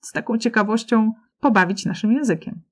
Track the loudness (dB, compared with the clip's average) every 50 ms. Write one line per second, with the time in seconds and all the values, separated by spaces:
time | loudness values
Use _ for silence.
0 | -18 -10 -8 -6 -4 -2 -2 0 0 0 2 2 2 2 0 -2 0 0 2 2
1 | 2 2 -2 -4 _ _ _ _ 0 2 4 4 2 2 -2 -4 -4 -6 -4 -2
2 | 0 0 2 2 2 0 -2 -2 -6 -10 -14 -14 -18 _